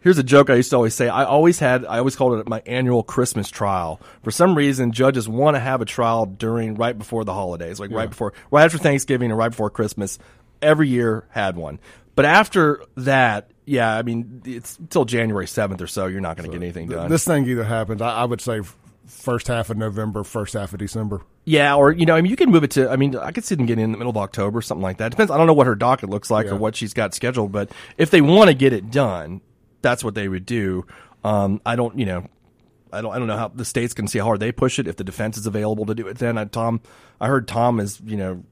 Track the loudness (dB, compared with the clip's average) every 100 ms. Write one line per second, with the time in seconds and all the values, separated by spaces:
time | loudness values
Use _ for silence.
0 | 4 2 6 6 6 4 4 2 2 0
1 | 0 0 2 4 4 4 0 0 -2 -2
2 | -2 0 0 0 -2 -8 -4 -2 2 0
3 | 0 -2 -2 -2 -8 -4 -2 -2 -4 -10
4 | -16 -12 -8 2 2 4 2 0 -2 2
5 | 2 2 -4 0 2 2 -2 -4 -4 -2
6 | 0 0 -2 -4 -4 -4 -4 -2 -4 -4
7 | -8 -6 -4 -6 -6 -8 -10 -12 -8 -6
8 | -6 -6 -8 -8 0 6 6 4 2 0
9 | 0 -2 0 0 -2 -2 -6 -2 -4 -4
10 | -8 -10 -18 _ _ _ 2 4 4 2
11 | 0 -2 _ -4 -4 -4 -10 -14 -18 -20
12 | _ 2 6 6 4 2 2 0 -8 -6
13 | 0 4 4 0 -8 _ -4 0 0 0
14 | -4 -6 -8 -14 -14 -14 -16 -18 -2 0
15 | 0 0 0 -2 -4 -4 -4 -6 -8 -6
16 | -6 -4 -8 -8 -10 -10 -10 -10 -10 -8
17 | -2 0 2 0 0 -2 -2 -4 -4 -4
18 | -4 -2 -4 -4 -4 -6 -8 _ _ _
19 | _ -12 -4 -4 -2 -4 -4 -4 -4 -4
20 | -6 -6 -6 -8 -6 -6 -8 -8 -8 -6
21 | -6 -6 -10 _ 0 2 4 6 6 6
22 | 4 4 4 4 6 6 6 2 2 2
23 | 0 -2 -8 -8 -4 -2 0 0 -2 -2
24 | -4 -4 -6 -4 -2 -2 -6 -6 -6 -4
25 | -4 0 0 4 6 6 4 4 0 0
26 | -2 -6 -2 -2 0 -2 -4 -4 -6 -4
27 | -4 -4 -4 -2 -2 -4 -6 -10 -20 -2
28 | 6 6 8 8 8 8 4 2 -2 -2
29 | 0 -2 -8 -14 _ _ _ _ -2 -2
30 | -4 -6 -6 -6 -4 -4 -2 -4 -8 -20
31 | -20 _ -2 0 0 -2 -2 -2 -2 -4
32 | -4 -6 -10 _ _ _ _ _ _ -10
33 | -8 -6 -6 -6 -6 -8 -8 -4 -6 -6
34 | -6 -2 -2 -2 -2 -2 -2 -2 -6 -6
35 | -10 -6 -6 -6 -6 -4 -2 -4 -4 -6
36 | -8 -6 -4 -4 -6 -4 -2 -2 _ -20
37 | _ _ -2 0 -2 0 2 2 -4 -8
38 | -8 -6 -6 -8 -14